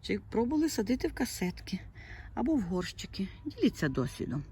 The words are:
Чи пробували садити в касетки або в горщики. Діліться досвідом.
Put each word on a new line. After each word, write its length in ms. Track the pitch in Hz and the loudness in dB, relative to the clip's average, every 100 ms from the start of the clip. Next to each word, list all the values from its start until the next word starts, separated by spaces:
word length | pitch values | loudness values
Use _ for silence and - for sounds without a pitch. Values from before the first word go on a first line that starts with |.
Чи 160 | - 196 | -2 -2
пробували 500 | - - 240 302 311 | 0 2 4 4 4
садити 400 | - 196 254 339 | 4 2 2 2
в 40 | |
касетки 680 | - 254 - 180 - - 185 - - - - - | 0 -2 0 -2 -2 -6 -6 -6 -16 -14 -14 -10
або 200 | - 240 | -2 2
в 60 | 311 | 2
горщики. 680 | 180 185 180 - - - 196 - | 2 0 -2 -6 -10 -4 -4 -4
Діліться 440 | - 480 349 - 156 | -10 2 2 4 0
досвідом. 560 | 135 123 - - 147 143 | 2 0 -2 -4 -4 -4